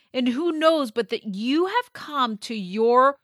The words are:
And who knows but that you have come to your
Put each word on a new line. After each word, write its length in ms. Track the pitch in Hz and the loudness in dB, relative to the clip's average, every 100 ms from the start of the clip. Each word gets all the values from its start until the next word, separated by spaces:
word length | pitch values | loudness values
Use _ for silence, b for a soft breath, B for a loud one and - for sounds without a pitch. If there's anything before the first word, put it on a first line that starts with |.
| _ | _
And 160 | 254 247 | -4 -2
who 240 | 247 339 | 0 -2
knows 380 | 320 320 320 262 | 2 2 2 0
but 180 | 214 220 | -4 -4
that 260 | 226 220 | -6 -6
you 320 | 190 233 294 370 | -6 -2 0 0
have 260 | 440 494 | -2 -4
come 460 | - - 294 247 214 | -10 -10 -4 -2 -4
to 160 | - | -8
your 640 | 226 180 196 226 247 262 277 | -8 -6 0 4 6 4 2